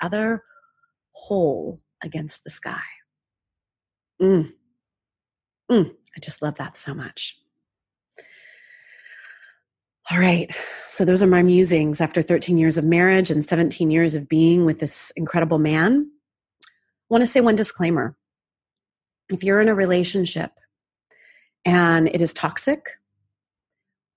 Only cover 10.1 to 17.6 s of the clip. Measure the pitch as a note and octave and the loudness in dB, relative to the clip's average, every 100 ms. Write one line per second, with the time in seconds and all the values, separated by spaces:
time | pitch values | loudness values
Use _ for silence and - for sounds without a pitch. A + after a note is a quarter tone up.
10.1 | F3 F#3 F3 - - - - - - F3+ | 0 2 2 -2 -12 -14 -16 -8 -2 2
11.1 | F#3 F#3+ F3+ F3+ F3+ F#3 E3 D3+ D3 D#3+ | 4 4 4 6 4 4 2 0 -2 -2
12.1 | - D#3 F3 - E3+ D#3+ D#3+ D3+ E3+ F#3 | -2 0 0 2 2 2 2 2 2 4
13.1 | F#3+ F3+ D3+ D3 E3+ E3 - D#3+ D#3 E3 | 2 2 -2 -2 0 -2 -2 0 2 0
14.1 | D3+ C#3 D#3+ E3 F3 E3+ D#3 D3 - - | -2 -2 2 4 4 2 0 -4 -4 -4
15.1 | - D#3+ E3+ D#3+ D#3+ D#3 D#3 F3+ C#4 D4 | -6 -4 -2 0 0 0 2 2 0 -2
16.1 | _ _ _ _ - - _ _ _ - | _ _ _ _ -20 -20 _ _ _ -2
17.1 | A3+ B3 C4+ A#3 G#3 | 0 2 2 2 2